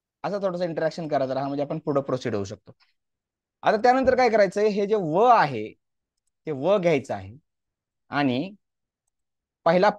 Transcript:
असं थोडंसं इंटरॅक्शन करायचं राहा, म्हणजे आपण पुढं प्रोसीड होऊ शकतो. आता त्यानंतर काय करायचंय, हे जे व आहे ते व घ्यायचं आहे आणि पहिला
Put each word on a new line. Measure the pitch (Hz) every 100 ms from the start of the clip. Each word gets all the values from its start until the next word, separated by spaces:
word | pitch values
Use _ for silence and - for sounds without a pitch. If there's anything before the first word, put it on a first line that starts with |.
| _ _
असं | 151 202
थोडंसं | 190 175
इंटरॅक्शन | 180 160 160 165 160
करायचं | 147 131
राहा, | 131 139
म्हणजे | 139
आपण | 143 160
पुढं | - 143
प्रोसीड | 139 127 127 107
होऊ |
शकतो. | 98 107 - _ _ _ _ _ _ _ _ _
आता | 156 208
त्यानंतर | 240 254 262 254
काय | 254
करायचंय, | 214 196 202 214
हे | 202 202
जे | 214
व | 165 160 247
आहे | 226 156 123 107 - _ _ _ _ _ _ -
ते |
व | 139 151 202
घ्यायचं | 175 151 -
आहे | 107 95 123 _ _ _ _ _ _ _
आणि | 135 143 123 185 208 _ _ _ _ _ _ _ _ _ _ -
पहिला | 180 202